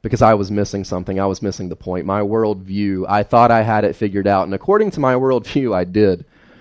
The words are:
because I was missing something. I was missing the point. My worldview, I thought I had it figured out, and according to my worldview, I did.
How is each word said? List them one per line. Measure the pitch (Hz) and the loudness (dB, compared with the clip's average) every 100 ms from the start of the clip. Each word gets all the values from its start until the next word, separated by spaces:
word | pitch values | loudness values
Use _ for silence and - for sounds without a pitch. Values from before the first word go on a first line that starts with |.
because | 107 110 | -4 2
I | 110 | 4
was | 107 95 | 4 2
missing | 101 101 98 95 | -2 -2 -4 -6
something. | 92 92 95 | -8 -4 -2
I | 98 | -2
was | 92 | -2
missing | 101 - 92 | -6 -8 -10
the | - | -10
point. | 92 90 82 | -8 -6 -2
My | 101 | -2
worldview, | 101 113 110 98 92 101 101 92 92 | 0 0 0 -2 -6 -4 -2 -2 -2
I | 104 | -2
thought | 104 120 117 | 2 4 6
I | 113 | 4
had | 110 107 | 2 0
it | 104 - | 0 -2
figured | 104 98 98 | -4 -2 2
out, | 98 90 | 2 0
and | 98 | -4
according | - 208 208 | 0 0 0
to | 160 | 0
my | 131 | 0
worldview, | 127 131 127 117 147 127 92 | 2 2 0 0 -2 0 -2
I | |
did. | 87 101 104 87 - _ _ - | 0 2 2 0 -6 _ _ -20